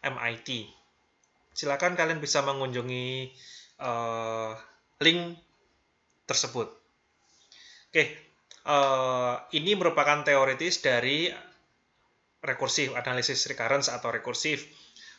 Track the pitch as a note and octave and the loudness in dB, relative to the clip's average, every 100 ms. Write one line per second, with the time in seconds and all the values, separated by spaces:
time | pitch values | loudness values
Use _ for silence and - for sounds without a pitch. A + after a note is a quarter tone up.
0 | C#3+ B2 A#2 A2 - A#2+ G2+ - _ _ | -8 -4 -6 -6 -8 -8 -10 -18 _ _
1 | _ _ _ _ _ - D3 C#3 F3+ F3 | _ _ _ _ _ -6 -2 0 0 2
2 | D#3+ D#3+ D3 D3 C#3 C3+ C3 B2 B2 B2+ | 0 0 0 0 2 0 -2 -4 -4 -4
3 | B2+ C3 C3 - - - - - C3 A#2 | -4 -6 -8 -14 -20 -20 -20 -8 -4 -2
4 | A#2 A2+ A2+ A2+ A2 A2+ - _ _ - | -2 -4 -4 -4 -6 -8 -16 _ _ 2
5 | D#3+ F3 E3+ E3+ _ _ _ _ _ _ | 4 4 0 -10 _ _ _ _ _ _
6 | _ _ - B2+ A#2+ A#2+ G#2+ - _ _ | _ _ -2 -2 0 -2 -6 -8 _ _
7 | _ _ _ _ _ - - - _ D#3+ | _ _ _ _ _ -20 -20 -20 _ 0
8 | C#3+ - - _ _ - - C#3+ C#3 C3 | 0 -2 -20 _ _ -10 2 4 4 4
9 | C3 B2+ B2 B2 - D#3 F3 G3+ E3+ D3 | 2 2 0 -2 -4 -2 0 2 2 4
10 | C#3+ D3 C#3+ C#3 C3+ B2+ E3+ - C#3 A#2+ | 2 2 4 6 4 2 -2 0 2 2
11 | B2+ D3 F3 - - _ _ _ _ _ | 2 0 -2 -6 -16 _ _ _ _ _
12 | _ _ _ _ C3+ B2 C3 - B2+ A#2+ | _ _ _ _ -6 -2 0 0 0 -2
13 | B2+ B2+ A#2+ B2 - C3+ A#2 C#3 C3+ A#2+ | -2 0 0 0 -2 -2 0 2 0 -2
14 | A#2+ A2+ B2 A2+ D#3 C#3 - - - - | -4 -4 -4 -4 -2 -2 -6 -20 -20 -20
15 | - | -20